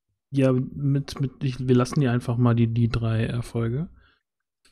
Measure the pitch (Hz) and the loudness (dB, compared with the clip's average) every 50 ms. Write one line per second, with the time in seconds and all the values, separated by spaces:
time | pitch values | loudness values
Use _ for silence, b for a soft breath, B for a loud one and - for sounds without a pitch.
0 | _ _ _ _ _ _ 131 135 131 131 127 127 131 - - 147 143 139 139 143 | _ _ _ _ _ _ -2 0 2 2 2 0 -2 -4 -6 -4 -2 0 0 0
1 | 139 - - - 139 131 - - 143 135 123 127 127 127 127 123 123 - - 156 | -2 -4 -6 -4 -4 -6 -4 -4 -6 -4 -4 -2 2 4 4 4 4 2 0 0
2 | 143 123 120 123 - - 117 120 123 120 117 117 117 113 113 120 117 113 - 120 | 0 0 0 0 -2 -2 0 2 2 4 4 4 2 2 2 2 0 0 0 -2
3 | 113 113 113 110 113 - 120 120 - - - 117 117 113 117 139 170 - - - | -2 -2 -2 -2 -2 -2 -4 -4 -6 -6 -4 -4 -4 -2 -4 -4 -6 -8 -10 -16
4 | _ _ _ _ _ _ _ _ _ _ _ _ _ _ | _ _ _ _ _ _ _ _ _ _ _ _ _ _